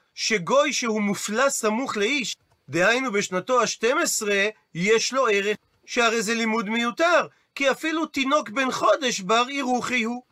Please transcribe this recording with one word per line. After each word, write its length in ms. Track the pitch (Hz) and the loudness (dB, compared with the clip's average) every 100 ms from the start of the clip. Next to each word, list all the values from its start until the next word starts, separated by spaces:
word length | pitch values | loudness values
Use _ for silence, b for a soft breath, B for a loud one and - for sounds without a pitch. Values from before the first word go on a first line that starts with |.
| _ - | _ -8
שגוי 580 | - 214 170 262 294 | -2 -2 2 2 2
שהוא 280 | 233 240 220 | 0 -2 0
מופלא 480 | 202 202 - 220 277 | 0 -2 -4 0 0
סמוך 480 | - 214 214 269 220 | 0 -2 -2 -2 -2
לאיש, 380 | 208 285 202 - _ _ - | 0 0 -4 -8 _ _ -6
דהיינו 420 | 151 190 240 262 | 0 2 2 0
בשנתו 500 | 202 - 185 180 254 | -2 -2 -2 0 2
השתים 360 | 214 - 226 302 | 2 0 0 0
עשרה, 500 | 311 - 208 202 202 - b 160 | 0 -2 -2 0 0 -2 b -2
יש 380 | 190 226 - | 2 2 2
לו 140 | 254 240 | 0 2
ערך, 300 | 202 202 208 _ _ - | 2 0 -4 _ _ -8
שהרי 360 | 247 233 233 | 0 0 2
זה 120 | 208 | -2
לימוד 360 | 226 220 220 202 | -2 0 -2 -2
מיותר, 580 | 226 240 - 339 320 160 b b - | -2 -2 0 2 2 0 b b -2
כי 160 | 269 | 0
אפילו 340 | 247 311 320 311 | 0 -2 -2 -4
תינוק 440 | 285 262 294 311 | -2 0 0 0
בן 220 | 214 262 | -2 -2
חודש 480 | - - 571 254 202 | 0 2 2 0 -4
בר 240 | 185 226 247 | 0 0 0
אירוחי 540 | 277 254 247 - 247 | -2 -2 -2 -2 -2
הוא, 200 | 226 247 - | -2 -6 -12